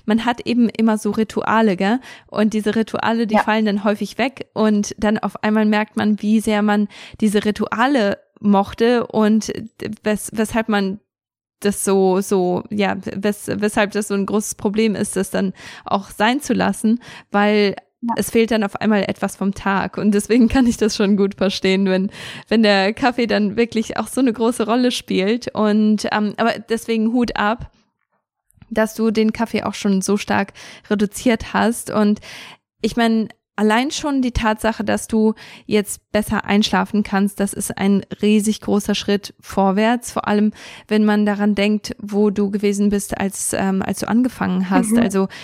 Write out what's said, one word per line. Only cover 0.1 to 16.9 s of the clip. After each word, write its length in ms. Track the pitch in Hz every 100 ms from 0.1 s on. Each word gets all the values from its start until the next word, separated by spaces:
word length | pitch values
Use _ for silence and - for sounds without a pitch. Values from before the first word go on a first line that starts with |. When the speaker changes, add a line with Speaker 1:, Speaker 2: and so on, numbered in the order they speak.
| 220 233
Speaker 1:
hat 220 | 247 -
eben 200 | 240 226
immer 300 | - 220 214
so 140 | 208
Rituale, 680 | 208 220 - - 220 220 185
gell? 220 | 196 254 - - -
Und 260 | - 214
diese 220 | 214 208 214
Rituale, 520 | 220 - - 226 220
die 80 | 214
Speaker 2:
Ja. 80 |
Speaker 1:
fallen 220 | - 214 214
dann 180 | 202
häufig 340 | 208 208 202 -
weg 300 | 254 - -
und 420 | - 214 208 208 -
dann 220 | 214 220
auf 240 | 196 -
einmal 220 | 214 214 214
merkt 320 | 208 214 -
man, 220 | 208 208
wie 180 | 208 220
sehr 240 | 214 208
man 240 | 208 208 208 - - -
diese 240 | 214 208 208
Rituale 720 | 208 208 214 254 285 202 - _ -
mochte 680 | 208 196 202 - 226 240 -
und 480 | - 214 220 - - 220 - 214 214
wes-, 280 | 214 208 -
weshalb 340 | 208 214 233 220
man 300 | 208 196 202 _ _ _ _ _ -
das 240 | 202 202 -
so, 360 | 196 190 185
so, 420 | 202 196 180 180 -
ja, 240 | 208 190 196
wes-, 480 | - 196 208 208 - 202
weshalb 300 | 208 233 202
das 160 | 202 208
so 80 | 202
ein 100 | 190
großes 300 | 214 - -
Problem 400 | 214 214 220 196
ist, 200 | 208 185
das 140 | 196
dann 240 | 190 190 - - - -
auch 240 | 202 190
sein 320 | - 214 269
zu 120 | - 196
lassen, 440 | 190 196 214